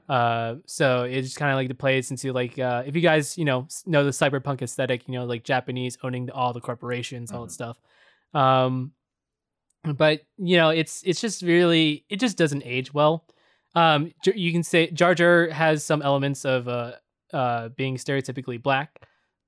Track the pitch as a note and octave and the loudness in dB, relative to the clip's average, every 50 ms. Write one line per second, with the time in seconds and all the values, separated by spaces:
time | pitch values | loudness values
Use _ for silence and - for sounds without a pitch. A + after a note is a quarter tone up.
0 | _ - C#3 B2 A#2+ A#2 A#2 A#2 A#2 A#2 A#2+ D3 - - - - D#3 C3+ B2+ B2 | _ -2 0 2 2 2 0 0 -2 -4 -6 -8 -12 -14 -4 0 0 2 2 0
1 | B2 B2 B2+ C3+ C3 C3 - - D3+ C#3+ C3+ C3+ C3+ B2+ C3 - - C#3 C3 C3 | 0 -2 -4 -4 -4 -6 -6 -2 0 0 0 0 0 -2 -4 -2 0 0 2 2
2 | B2+ - C#3 B2+ - C3+ B2+ B2+ B2 B2 - - B2+ B2+ B2 A#2+ B2 C#3+ C#3 E3+ | 0 -2 -6 -6 -6 -4 -2 -2 -4 -4 -4 -4 -4 -2 -2 -2 -4 -4 -2 0
3 | E3 E3+ D#3 D#3 D3 C#3 - - E3 D3 C3 B2+ C3 - - - - F#3+ D#3+ D3 | 2 4 4 4 2 -2 -4 -2 0 0 0 0 -2 -6 -12 -12 -6 0 2 2
4 | C#3+ C#3+ C3 - D#3+ C#3+ C3 C#3 B2+ C#3+ C#3+ B2+ C3 A#2 - - C3+ B2 B2+ B2 | 2 2 2 2 0 0 0 -2 -4 -4 -6 -6 -6 -6 -4 -4 -2 -2 -2 -4
5 | - - B2+ B2+ B2 A#2+ A#2+ A#2+ - - C#3 B2+ B2 - B2 B2+ B2+ B2+ A#2+ - | -4 -8 -8 -8 -6 -6 -6 -6 -4 -2 -2 -2 -2 -4 -6 -6 -6 -6 -8 -8
6 | - C3 B2+ B2 B2 B2 - C3+ B2 B2 A#2+ B2+ - - A#2+ A#2 - A#2+ B2 B2 | -8 -8 -6 -6 -8 -8 -6 -4 -4 -4 -4 -6 -8 -10 -10 -8 -8 -8 -6 -6
7 | A#2+ - C3+ A#2+ A#2+ A#2 G#2+ A#2+ A#2 - - - B2 A#2 A#2 - _ _ _ _ | -8 -8 -10 -12 -12 -12 -12 -12 -12 -12 -12 -10 -10 -10 -12 -14 _ _ _ _
8 | _ _ _ _ _ _ - D3+ C3+ C3 C3 C3 B2+ B2+ C3 B2+ B2+ C#3+ - _ | _ _ _ _ _ _ 0 2 4 4 4 4 2 2 0 -2 -6 -8 -12 _
9 | _ _ _ _ _ _ _ _ _ _ _ _ _ _ _ _ - D#3 D3 C3 | _ _ _ _ _ _ _ _ _ _ _ _ _ _ _ _ -8 -6 -2 2
10 | D#3 D#3 D#3 D3+ - _ _ - G3 E3+ F3+ F3 E3 D#3 D#3+ E3 D#3+ - - - | 2 2 2 0 -4 _ _ -8 0 2 4 4 6 4 4 2 0 -2 -6 -6
11 | - F#3+ E3+ - - A3+ F#3+ - F3+ F3 E3+ F3 F3 E3+ E3+ E3 D#3+ D#3 D3+ D3+ | -4 -2 -2 -2 -2 -4 -6 -4 0 2 4 6 6 6 4 4 4 2 0 -2
12 | - _ G#3 F#3+ B3+ A#3+ F#3 - E3+ D3+ C#3 C#3+ - A#2+ B2 B2+ C3 - C#3+ D3 | -6 _ -4 -2 -2 -2 2 2 2 2 0 -2 -4 -4 -4 -4 -4 -2 0 2
13 | D3 D3+ D#3+ D#3+ - _ _ _ _ _ _ _ _ _ _ E3+ E3 E3 D#3 D3 | 4 4 4 2 -4 _ _ _ _ _ _ _ _ _ _ 4 4 6 4 4
14 | D3+ E3+ - _ - F#3+ G3 A3+ F3+ E3+ E3 E3+ E3 - - E3+ D#3+ E3+ E3+ C#3+ | 0 -2 -6 _ 0 0 0 2 0 0 0 0 0 2 2 2 2 2 2 2
15 | F3 F3 F#3 D#3+ F3 F3 F3 F3 E3+ E3 D#3+ C#3+ E3 D#3+ D#3 D3+ - - D#3+ D3+ | 4 4 4 4 6 6 6 6 4 2 0 0 2 2 2 2 0 0 -2 0
16 | D3 C#3+ C#3 C#3 C3+ C#3 C#3 - - C#3 C3 B2+ A#2+ B2 A#2+ A#2+ A#2+ A#2+ B2 - | 2 2 2 2 0 -2 -2 -2 -2 0 0 0 -2 -4 -4 -6 -6 -8 -12 -16
17 | _ _ _ _ _ _ - D3+ B2+ B2 A#2+ A#2 A#2 A2+ B2 - C#3 C3+ C3 B2 | _ _ _ _ _ _ -4 -2 -2 0 -2 -2 -4 -8 -8 -6 -4 -4 -4 -6
18 | - - C#3+ C3+ B2+ - B2+ C#3+ B2+ - B2 A#2 A#2 C#3 C3+ C3+ C#3 - _ _ | -4 -4 -4 -4 -4 -6 -8 -10 -10 -10 -10 -6 -2 0 0 0 -2 -6 _ _
19 | - _ _ _ _ _ _ _ _ | -20 _ _ _ _ _ _ _ _